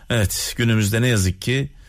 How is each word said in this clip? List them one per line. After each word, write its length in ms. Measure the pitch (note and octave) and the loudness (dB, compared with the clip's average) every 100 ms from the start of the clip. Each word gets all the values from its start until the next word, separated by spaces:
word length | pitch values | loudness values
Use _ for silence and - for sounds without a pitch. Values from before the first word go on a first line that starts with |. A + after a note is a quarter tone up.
| - | -4
Evet, 440 | A#2 F#2+ - - - | 0 0 -2 -6 -2
günümüzde 440 | A#2 A2 G2+ A2+ | 2 2 2 2
ne 60 | B2 | 2
yazık 340 | A2+ F#2 F2+ | 2 0 -2
ki, 300 | - C3 C#3 - | -2 -2 -4 -10